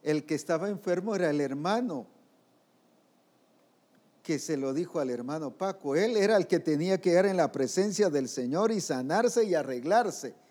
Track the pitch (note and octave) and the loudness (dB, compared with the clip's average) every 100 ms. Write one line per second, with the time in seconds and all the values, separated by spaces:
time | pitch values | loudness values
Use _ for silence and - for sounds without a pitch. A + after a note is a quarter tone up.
0 | D3+ D3+ D3 D3 - D#3+ G3+ F#3+ F#3+ F3 | -2 -2 0 -4 -2 -2 -2 -4 -2 -2
1 | G3+ G3 E3 D3 C#3 C#3 E3 A3 B3 C#3+ | -2 0 0 0 -2 -2 -2 -2 -2 -6
2 | G#2 _ _ _ _ _ _ _ _ _ | -10 _ _ _ _ _ _ _ _ _
3 | _ _ _ _ _ _ _ _ _ _ | _ _ _ _ _ _ _ _ _ _
4 | _ _ - D3 - D3 C3+ C#3 F3 E3 | _ _ -6 -4 -2 -4 -2 -4 -4 -4
5 | C3+ A#2+ B2 D#3 C#3+ - F#3+ F#3+ C#3+ D3 | -4 -4 -6 -6 -8 -6 -6 -4 -2 0
6 | A3 A3 G3+ G#3+ F3 E3+ D#3+ D3+ F3 F#3+ | 2 2 4 4 4 0 2 0 2 0
7 | F3+ E3+ G3 F#3 D3 - C3 - G#3 F#3 | 4 4 4 2 0 0 0 0 0 2
8 | G3 C#3+ B2+ - B2 D#3 A3 A3 - C3 | 2 2 -2 -4 -2 0 0 0 -2 -4
9 | C3 F#3 A#3+ A#3 G#3+ D#3+ C3+ B2 C#3 A3 | 0 2 2 2 2 0 0 -6 2 2
10 | G#3+ D3+ B2 - _ | 2 -4 -12 -14 _